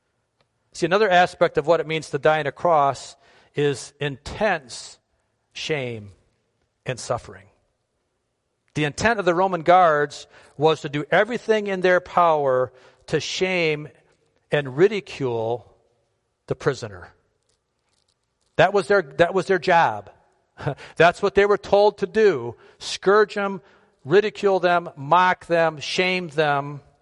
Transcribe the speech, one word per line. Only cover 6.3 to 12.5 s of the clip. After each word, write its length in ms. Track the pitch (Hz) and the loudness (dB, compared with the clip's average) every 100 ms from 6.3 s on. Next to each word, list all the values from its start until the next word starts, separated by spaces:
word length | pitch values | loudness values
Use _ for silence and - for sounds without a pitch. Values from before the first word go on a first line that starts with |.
| _ _ _ _ _ | _ _ _ _ _
and 160 | - 120 | -10 -10
suffering. 460 | - 120 - 95 _ _ _ _ _ _ _ _ _ _ _ _ _ | -8 -8 -8 -20 _ _ _ _ _ _ _ _ _ _ _ _ _
The 120 | 151 147 | -6 -4
intent 340 | - 220 214 | -2 -2 0
of 60 | 180 | 0
the 100 | 170 | 0
Roman 260 | 190 175 | 0 0
guards 640 | 156 185 170 147 143 - - - _ - | 4 6 6 2 -2 -8 -20 -20 _ -2
was 240 | 156 156 | 0 0
to 80 | 151 | -4
do 160 | 147 - | -8 0
everything 560 | 175 214 233 - 214 202 | 0 0 -4 -2 -2 -2
in 140 | 185 | 0
their 200 | 185 180 | 2 2
power 720 | - 180 170 151 135 | 0 2 2 2 0